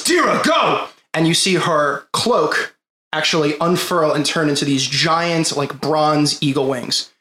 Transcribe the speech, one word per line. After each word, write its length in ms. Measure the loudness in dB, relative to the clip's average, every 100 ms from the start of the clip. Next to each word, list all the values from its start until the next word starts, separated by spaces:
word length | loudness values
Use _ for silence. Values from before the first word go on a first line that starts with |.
Dira, 360 | 0 0 2 0
go! 440 | 2 2 2 -2 -6 -14 _
And 120 | 0 2
you 80 |
see 200 | 2 2
her 520 | 0 2 0 0 -2 -6
cloak 640 | -4 0 2 2 0 -4 _ _ _ _
actually 420 | -4 -2 0 0 0
unfurl 520 | 0 0 0 0 2
and 140 | 0 -2
turn 220 | 0 0
into 160 | 0
these 220 | 0 0 -2
giant, 680 | -2 0 0 0 0 0 -2
like, 240 | -4 -4
bronze 640 | -2 2 2 2 2 0
eagle 260 | 0 0 0
wings. 420 | -2 -4 -6 -6 _